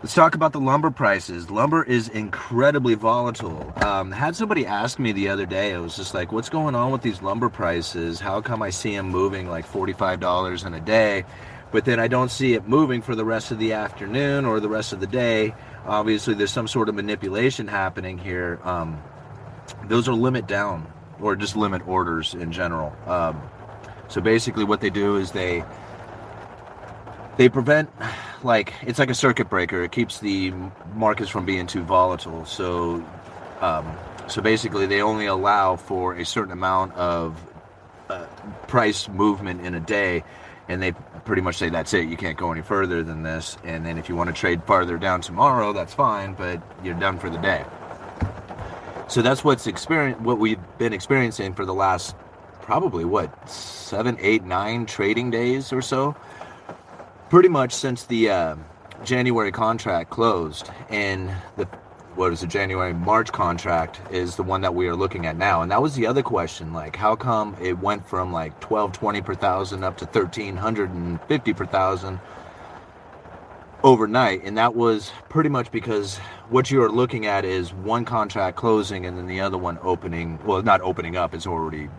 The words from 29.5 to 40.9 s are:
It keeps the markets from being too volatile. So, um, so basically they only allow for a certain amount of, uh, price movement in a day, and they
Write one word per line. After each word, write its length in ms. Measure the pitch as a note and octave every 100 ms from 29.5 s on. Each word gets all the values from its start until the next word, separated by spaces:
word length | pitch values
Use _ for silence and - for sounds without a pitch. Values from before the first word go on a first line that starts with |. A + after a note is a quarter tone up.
| F#2+ F2 F#2
It 80 | F2
keeps 280 | - A2+ -
the 320 | G#2 G2 F#2 F#2 F#2 G2 E2+ G#2+
markets 340 | A2 G#2+ G2
from 160 | G2 F2+
being 220 | F#2+ F2
too 160 | G2
volatile. 640 | E2 F#2 F#2 E2+ E2+ E2 D#2+
So, 580 | - F2+ F2 E2+ E2+ E2 E2 - - - -
um, 240 | F2+ D#2 D#2 E2 - - -
so 140 | -
basically 460 | G#2 A2 A2+ G2+ G2
they 160 | G2+
only 240 | G#2 A2 G#2
allow 480 | F#2+ G2+ G#2 F#2+ F2
for 400 | - F#2+ F2+ F2
a 100 | F2
certain 260 | - G2
amount 420 | F2+ F#2 F#2 F#2+
of, 420 | F2+ F2 E2+ E2 D#2+ E2+ - - - - - -
uh, 160 | F#2 E2+ - G#2 - -
price 420 | B2+ G#2+ G#2 -
movement 540 | F#2+ G#2 G2 G2 F2+
in 140 | F2+ F2
a 40 |
day, 440 | E2 G2+ G2 E2+ - - - - -
and 140 | F2+
they 120 | F#2